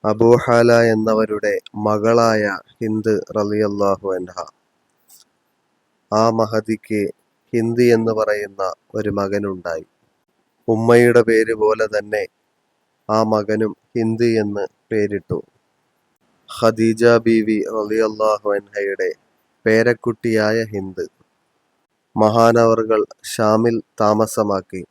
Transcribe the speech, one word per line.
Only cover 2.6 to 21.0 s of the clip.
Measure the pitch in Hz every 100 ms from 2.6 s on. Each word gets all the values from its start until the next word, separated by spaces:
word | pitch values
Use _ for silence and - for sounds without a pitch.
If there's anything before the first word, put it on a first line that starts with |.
| _ _
ഹിന്ദ് | 113 110 110 104 - 107
റളിയല്ലാഹു | 104 104 107 101 101 95 98
അൻഹ, | 92 90 87 78 _ _ _ _ _ _ - _ _ _ _ _ _ _ _ _
ആ | 107 113
മഹദിക്ക് | 113 107 110 110 110 _ 107 101 - _ _ _
ഹിന്ദ് | 120 113 117 120 113
എന്ന് | 113
പറയുന്ന | 110 107 104 101 98 92 - _
ഒരു | 107 104
മകനുണ്ടായി. | 101 98 101 101 92 87 82 78 _ _ _ _ _ _ _ -
ഉമ്മയുടെ | 110 113 120 120 120
പേര് | 113 113 110
പോലെ | 110 107 107 110
തന്നെ | 104 104 107 95 _ _ _ _ _ _ _ -
ആ | 110
മകനും | 110 107 101 107 110 - _ 120
ഹിന്ദ് | 113 113 120 113
എന്ന് | 104 101 98 _ _
പേരിട്ടു. | 110 104 101 _ 87 - _ _ _ _ _ _ _ _ _ _
ഖദീജ | - 117 110 113 110 117 117 113
ബീവി | 113 107 107 - 110
റളിയല്ലാഹു | 104 110 110 107 110 104 104
അൻഹയുടെ | 101 101 101 98 98 92 - _ _ _ _ 113
പേരക്കുട്ടിയായ | 110 117 117 120 113 120 110 107 113
ഹിന്ദ് | 110 104 95 90